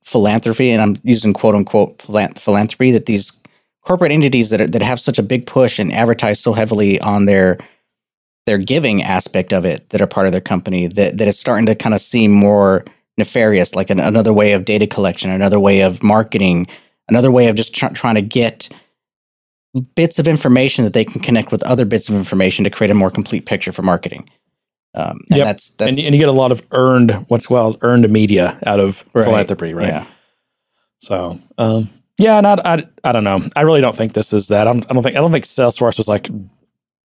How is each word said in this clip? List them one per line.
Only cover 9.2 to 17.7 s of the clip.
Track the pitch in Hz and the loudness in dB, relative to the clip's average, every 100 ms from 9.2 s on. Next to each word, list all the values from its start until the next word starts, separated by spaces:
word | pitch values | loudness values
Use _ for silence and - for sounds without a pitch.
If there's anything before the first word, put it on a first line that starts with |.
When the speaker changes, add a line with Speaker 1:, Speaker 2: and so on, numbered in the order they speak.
| - 95 92 | -2 -6 -2
Speaker 1:
of | 95 | -2
it | 87 71 - | -2 -4 -6
that | 101 | -2
are | 98 | -2
part | - 95 | 0 0
of | |
their | 90 | -2
company, | - 90 92 90 87 | -4 -6 -4 -4 -4
that, | 95 98 98 | -2 -2 0
that | 101 | -2
it's | - | -2
starting | - 110 113 | -2 0 0
to | |
kinda | 107 113 107 | 0 0 -2
seem | - 117 107 | -2 0 4
more | 101 101 104 98 95 - _ _ - | 4 4 4 4 2 -2 _ _ -6
nefarious, | 104 127 107 101 87 | -4 0 2 2 0
like | 92 95 | -4 -2
an, | 95 | -2
another | 80 110 110 | 0 0 2
way | 104 104 | 2 2
of | 101 | 2
data | 95 104 104 | 0 0 0
collection, | - 98 - 95 | 0 -2 -2 -6
another | 95 101 104 | -2 0 2
way | 98 98 | 4 4
of | 95 87 | 2 0
marketing, | 104 107 110 - 95 87 90 - _ _ - | 0 2 0 0 0 0 -4 -12 _ _ -2
another | 113 131 | 2 4
way | 127 120 | 4 4
of | 107 | 2
just | 113 | -4